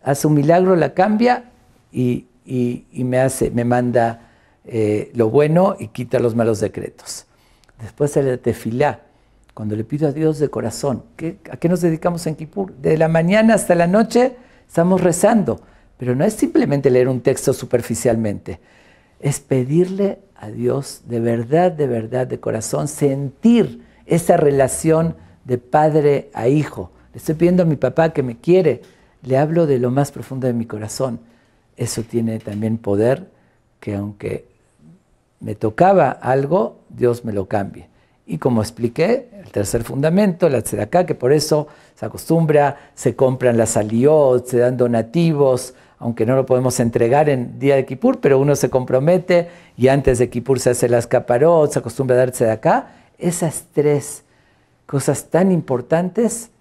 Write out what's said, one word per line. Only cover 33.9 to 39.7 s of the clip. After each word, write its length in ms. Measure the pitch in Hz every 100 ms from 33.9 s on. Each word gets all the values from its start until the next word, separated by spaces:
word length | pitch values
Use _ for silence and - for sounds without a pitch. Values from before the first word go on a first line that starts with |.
| 101
aunque 520 | 101 101 - - - _ _ _ 156 170 _ _ _ _
me 140 | 110 107
tocaba 560 | 110 107 180 196 139
algo, 680 | - 120 135 139 180 226 - _
Dios 360 | 117 120 120 117
me 80 |
lo 140 | 98 95
cambie. 420 | 107 98 - 85 _ _ _ -
Y 120 | 165
como 240 | 139 117
expliqué, 720 | 107 - 117 131 175 254 -
el 180 | - -
tercer 320 | - 101